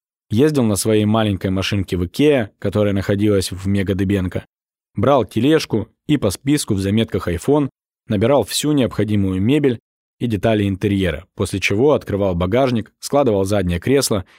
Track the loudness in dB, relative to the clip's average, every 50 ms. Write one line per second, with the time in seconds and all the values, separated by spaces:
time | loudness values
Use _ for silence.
0 | _ _ _ _ _ -4 0 2 2 2 2 2 0 0 0 0 0 0 2 2
1 | 2 2 2 0 0 0 -2 -2 -4 -4 -2 -2 -2 -2 -4 -4 -4 -4 -4 -4
2 | -4 -4 -2 0 2 2 2 2 0 -4 _ _ -6 -4 0 0 0 0 0 -2
3 | -2 -2 -2 0 2 2 2 0 0 -4 -6 -6 -4 -2 -2 0 0 -2 -2 0
4 | 0 0 0 0 -2 -4 -6 -8 -10 -14 _ _ _ _ _ _ _ _ _ -2
5 | 0 2 2 2 2 0 -2 0 2 2 2 2 0 -2 -4 -4 -4 -6 _ _
6 | _ -2 0 0 0 -2 -4 -2 -2 -2 -2 0 0 -2 -2 -2 0 0 0 0
7 | 0 0 -2 -4 -4 -4 -4 -2 0 0 2 2 0 -2 -6 _ _ _ _ _
8 | _ -4 -2 0 2 2 2 2 0 0 -4 -4 -2 0 2 2 0 0 0 -2
9 | -2 0 0 0 0 0 0 0 2 2 2 2 2 0 0 -2 _ _ _ _
10 | _ _ _ -6 -4 -4 -2 0 0 0 2 2 0 0 -2 -2 -2 0 0 0
11 | 0 -2 -2 -6 -10 _ _ -6 -4 -4 -4 -4 -2 -2 0 2 2 2 2 2
12 | -2 -4 -2 -2 0 0 0 0 0 0 2 2 2 2 0 -2 -4 -8 _ _
13 | -8 -2 0 2 2 2 2 2 0 0 0 0 0 0 -2 -2 0 0 2 2
14 | 2 0 -2 -4 -4 -6 _